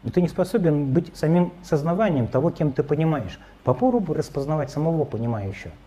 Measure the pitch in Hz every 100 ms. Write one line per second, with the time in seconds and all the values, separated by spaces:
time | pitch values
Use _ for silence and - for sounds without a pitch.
0 | 117 180 170 - 180 233 175 147 143 135
1 | 170 - 156 170 175 - - 156 156 175
2 | 220 147 113 131 165 - 156 135 143 151
3 | 160 156 90 - - - - 131 254 240
4 | 175 151 147 143 139 156 139 147 160 160
5 | 143 110 117 113 98 101 85 76